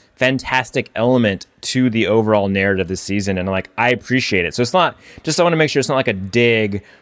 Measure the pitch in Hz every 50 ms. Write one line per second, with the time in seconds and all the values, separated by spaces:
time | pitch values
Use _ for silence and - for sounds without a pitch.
0 | _ _ _ - 131 131 135 127 - - 131 131 127 - - 135 - - - 107
1 | 113 123 127 123 117 104 95 90 - - _ _ - - - 127 127 127 110 113
2 | 104 92 107 113 110 107 107 104 98 98 98 98 98 101 98 92 92 82 92 90
3 | - - 98 104 98 98 95 92 90 95 95 95 92 - _ - 117 123 123 107
4 | - - 127 131 120 - 107 90 87 80 - - 120 120 - 185 170 143 - -
5 | - - - - - 156 151 - 170 175 170 160 156 151 - 147 127 - 143 135
6 | 131 123 104 95 95 95 92 120 120 120 117 110 107 101 98 98 - - - -